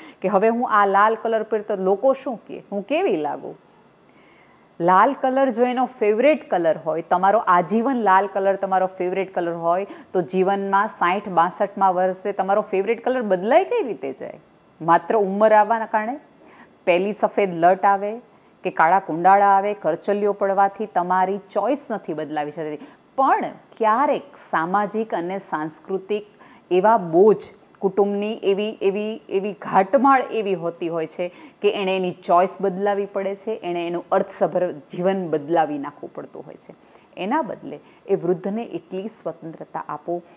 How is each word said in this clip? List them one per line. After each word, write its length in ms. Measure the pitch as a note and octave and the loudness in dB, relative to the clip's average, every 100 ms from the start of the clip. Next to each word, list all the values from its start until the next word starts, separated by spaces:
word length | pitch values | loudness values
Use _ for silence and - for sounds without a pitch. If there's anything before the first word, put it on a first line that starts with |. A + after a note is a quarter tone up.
| - - | -18 -8
કે 60 | A3 | 0
"હવે 200 | G3+ A3 | 2 2
હું 220 | A#3 B3 | 2 0
આ 160 | G#3+ G3+ | 2 4
લાલ 280 | G3 G#3+ | 4 4
કલર 280 | A3 G#3+ A3+ | 2 -2 -2
પહેરતો 340 | A3 A3 G#3 G3+ | -2 -4 -4 -2
લોકો 360 | F#3 G3 C4 | 0 2 2
શું 240 | C4 D4 A3+ - | 0 -4 -10 -12
કહે, 140 | - - | -16 -10
હું 100 | G3+ | -10
કેવી 340 | F#3+ D4+ F#4+ E3+ | -4 -2 0 -2
લાગું?" 420 | C#3+ C#3+ - - _ _ _ _ _ _ _ _ _ _ _ _ | -2 -6 -10 -16 _ _ _ _ _ _ _ _ _ _ _ _
લાલ 320 | E3+ F#3 A#3+ | 4 6 4
કલર 380 | C#4 C4 C4 C4+ | 2 -2 0 0
જો 140 | A3 | 2
એનો 240 | B3 B3 B3+ - | 0 0 -4 -2
favorite 520 | G#3 G#3+ C4+ D#4 - | 0 2 2 2 -2
કલર 280 | F#3 E3 D#3 | 0 0 0
હોય, 240 | D#3+ D#3 | -2 -6
તમારો 360 | - F3+ F#3+ G#3 | -2 2 2 2
આજીવન 580 | - F3+ F3 A3 A#3 B3 | 4 2 2 0 0 0
લાલ 300 | G3+ F#3+ G3 | 4 4 2
કલર 300 | G3 G3 F#3+ | 0 0 0
તમારો 300 | F#3+ F#3 F#3 | 0 0 0
favorite 480 | F#3 F3+ F#3 F#3 | -2 -4 -2 -4
કલર 180 | F#3 E3+ | -4 -4
હોય, 340 | E3+ E3+ F3 G3+ - - | -2 -2 -2 -4 -12 -4
તો 100 | F#3+ | -4
જીવનમાં 680 | F3 F#3 F#3 G3 G3 G3 G#3+ | -2 0 2 0 0 0 0
સાઈઠ 400 | - F3 G3 G3+ | 0 0 0 -2
બાસઠમાં 680 | E3+ F3 - G3+ G3+ F#3+ | 0 0 0 -4 0 0
વર્ષે 380 | F3+ F#3 F#3 G#3 | 2 0 -2 -6
તમારો 300 | G3 F#3+ G3+ | -4 0 0
favorite 420 | G#3 F#3+ G3 A3+ | 0 -2 -2 -2
કલર 180 | A#3+ B3+ | -2 -2
બદલાય 420 | G#3+ F#3 G3+ D4+ | 0 -2 2 2
કઈ 180 | F#4+ A#4+ | 2 -2
રીતે 300 | C#4 F#3+ C3+ | -4 -6 -8
જાય? 280 | C3 - - _ _ _ _ | -10 -14 -16 _ _ _ _
માત્ર 360 | D#3+ E3+ E3+ A3+ | 2 2 4 0
ઉંમર 360 | F#3+ G3+ A3 | 0 2 4
આવવાના 340 | G#3+ G#3 A3+ A3 | 6 4 0 -2
કારણે 340 | A3 A3 C#4+ - _ - - - _ | -4 -4 -8 -14 _ -20 -20 -20 _
પહેલી 280 | - F3 G3+ | 0 2 0
સફેદ 380 | G3+ G3+ - G3 | -2 -2 0 0
લટ 300 | E3+ E3+ F#3+ | 4 4 4
આવે 360 | G3+ G3 G3+ A3+ - _ _ _ | 2 0 -2 -8 -14 _ _ _
કે 60 | F#3 | -8
કાળા 300 | - D#3+ F#3+ | 0 4 2
કુંડાળા 460 | F#3+ D#3+ F3+ G3 G3+ | 0 0 4 6 6
આવે, 280 | G3 G3+ | 4 2
કરચલીઓ 580 | G#3 E3 E3 - G3+ G3+ | -2 -2 -2 -2 0 0
પડવાથી 540 | G3+ G3 F#3+ G3 G3 G#3+ | 0 0 2 0 0 -4
તમારી 520 | F#3 F3+ F#3 F#3 G3+ | -4 0 0 0 -2
choice 480 | - G#3+ G#3 C#4+ - | -6 -4 -2 -4 -6
નથી 240 | G#3 - | -10 -8
બદલાવી 360 | D#3 D3+ D3+ D3 | -8 -6 -6 -8
શકતી. 360 | D#3 D3+ D3 - - _ - | -8 -10 -10 -14 -20 _ 0
પણ 280 | C4+ F#4+ F3 - - - | 2 2 -2 -10 -20 -2
ક્યારેક 460 | G#3+ A3+ C#4+ C4 - - - | 0 2 2 0 -4 -18 -4
સામાજિક 640 | E3+ E3+ G3 G#3 G#3+ A3 | -2 0 0 -2 -4 -4
અને 240 | F#3 E3+ G3 | -4 -4 -8
સાંસ્કૃતિક 880 | F#3+ D#3 D#3 D#3 - F#3+ - G#3 G#3 _ - - _ | -6 -6 -6 -10 -8 -8 -4 -6 -6 _ -20 -20 _
એવા 260 | F3+ G#3 A3+ | 2 4 4
બોજ, 560 | F3 E3 G#3+ G3+ - - _ _ | 4 6 6 6 -2 -18 _ _
કુટુંબની 540 | G3 F#3+ G3+ G3+ G#3 | -2 2 0 0 -4
એવી, 460 | A3+ F#3+ G3 G#3+ - | -2 0 0 -2 -2
એવી, 380 | G3 G3+ G#3+ A3 - | -2 -2 -6 -8 -6
એવી 240 | F#3+ G3+ | -4 -4
ઘાટમાળ 720 | F#3+ - F3 G3 C#4 C4+ C4 - | -8 -2 0 2 4 4 4 2
એવી 240 | A3 G3+ | -4 -2
હોતી 340 | F3+ E3+ E3+ E3+ | -2 -4 -6 -6
હોય 180 | E3 D#3+ | -4 -6
છે 220 | - F3 - - _ | -6 -10 -10 -20 _
કે 80 | G#3 | -2
એણે 260 | - F#3+ F#3+ | 0 -2 -2
એની 140 | F#3 | -4
ચોઇસ 460 | - - F3 F#3 - | -6 2 4 4 0
બદલાવી 460 | G3 F#3 G3+ G3+ G3 | -4 -2 -2 -2 -4
પડે 300 | G3+ G3 G3 | -6 -6 -6
છે, 240 | - A3 | -8 -8
એણે 220 | F3 F3 E3+ | -6 -6 -4
એનું 180 | F3 - | -6 -2
અર્થસભર 600 | G3 - - F3+ F3+ F3+ | -2 -2 -2 -2 0 -2
જીવન 560 | D3 - D#3+ F3+ F#3+ F3 | -4 -12 -4 -2 -2 -2
બદલાવી 500 | D3+ C#3+ E3+ D3+ D3 | -4 0 0 0 -2
નાખવું 360 | C#3+ - - | -8 -12 -16
પડતું 320 | - C3+ - D3 | -14 -16 -16 -18
હોય 80 | |
છે. 200 | - - - _ - _ - | -20 -20 -20 _ -20 _ -10
એના 260 | F#3 D4 | -4 -4
બદલે 380 | A3+ - D#3 D3 - _ - | -4 -8 -12 -16 -18 _ -4
એ 80 | |
વૃદ્ધને 480 | F#3 E3 F3 G3 G#3+ | -2 0 -2 -4 -8
એટલી 460 | A#3 E3 - F#3 G#3+ | -8 -12 -10 -10 -10
સ્વતંત્રતા 760 | - F3 D#3 D#3+ D#3+ D#3+ D#3+ - | -10 -12 -12 -14 -14 -14 -12 -10
આપો 340 | D3+ - F3 - | -10 -8 -8 -8